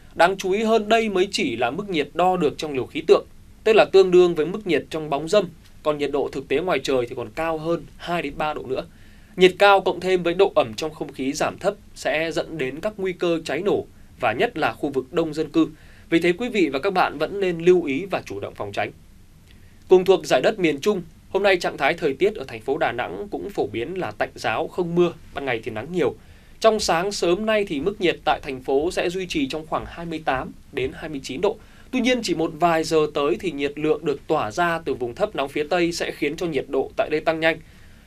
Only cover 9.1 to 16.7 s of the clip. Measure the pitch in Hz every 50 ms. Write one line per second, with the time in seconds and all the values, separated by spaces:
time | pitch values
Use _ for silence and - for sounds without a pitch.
9.1 | - - - - - - 180 180 175 - 202 202 196 190 185 - 170 - 175 185
10.1 | 185 185 170 170 170 180 196 - - 156 139 117 110 - 160 156 156 - 165 143
11.1 | 139 - 131 135 147 - 165 123 92 - - 190 208 - - - - - - 147
12.1 | 135 151 160 165 156 165 - - 156 156 131 127 127 151 170 214 208 - 190 190
13.1 | 180 - 185 175 170 160 160 - 135 156 190 208 156 110 98 - - - - -
14.1 | - - - 113 110 131 208 240 - 165 147 123 113 - - 147 131 131 127 -
15.1 | - 165 165 160 147 151 156 147 - 165 156 - - - - - - - - -
16.1 | 165 165 165 175 175 175 240 254 247 220 170 143